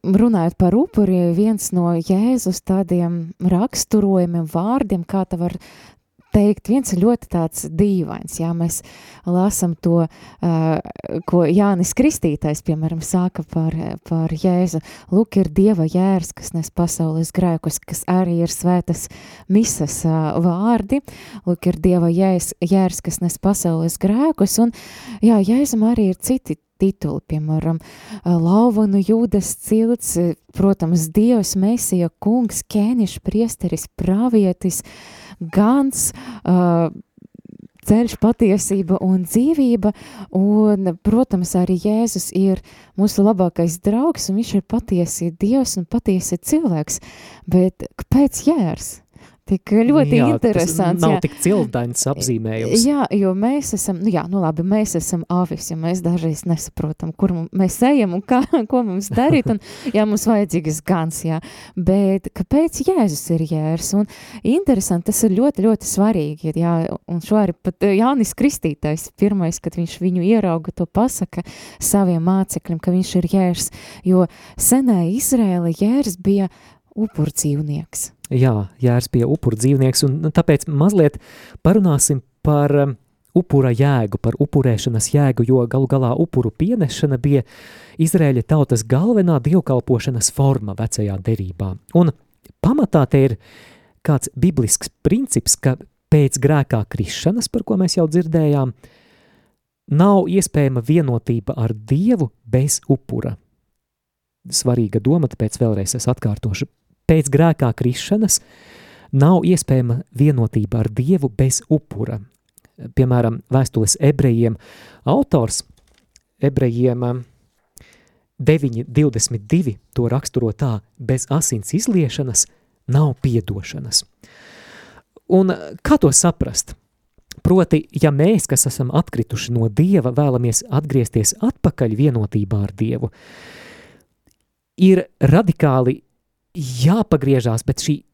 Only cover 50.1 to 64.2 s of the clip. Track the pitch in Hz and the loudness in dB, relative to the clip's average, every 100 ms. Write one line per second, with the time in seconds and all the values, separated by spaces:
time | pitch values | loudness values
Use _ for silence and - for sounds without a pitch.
50.1 | 240 - - 240 190 170 160 180 175 160 | 4 2 2 0 0 0 0 0 2 2
51.1 | 185 160 - 175 202 139 123 120 120 - | 2 -2 -4 0 0 0 -2 -4 -4 -4
52.1 | 139 131 117 110 110 113 185 240 285 247 | -4 -4 -4 -4 -4 0 0 2 0 -2
53.1 | 208 196 185 220 285 269 202 - 180 202 | 0 0 0 -2 -2 -4 -6 -4 -4 -2
54.1 | 175 170 196 165 156 175 214 214 170 165 | -2 -2 -2 -2 -2 0 0 0 -4 -4
55.1 | 175 165 180 180 160 - 160 165 185 165 | -6 -2 -2 -2 -4 -8 -6 -4 -2 -2
56.1 | 175 165 151 - 165 - - 151 156 165 | -2 -2 -6 -4 -4 -4 -8 -8 -6 -10
57.1 | - 196 175 165 180 190 - 247 285 202 | -2 -2 -2 -6 -2 -2 0 2 2 0
58.1 | 175 196 254 269 320 214 254 226 185 202 | -2 0 0 2 -2 0 -2 -2 -4 -4
59.1 | - 269 302 240 214 - - 285 214 214 | 0 2 2 0 -4 -6 -10 -4 0 0
60.1 | 202 - 220 202 170 156 156 - 185 160 | 0 2 2 2 -2 -2 -6 -2 -2 0
61.1 | - 160 160 - - - - 175 190 196 | -4 -6 -6 -8 -20 -14 -4 0 2 2
62.1 | 190 - - 180 277 320 - 277 370 214 | 0 -4 -10 -2 0 0 -2 -2 2 0
63.1 | 147 - 165 156 156 156 165 - 196 208 | -2 -2 -2 -2 -2 -2 -4 -2 -2 -2
64.1 | - | -6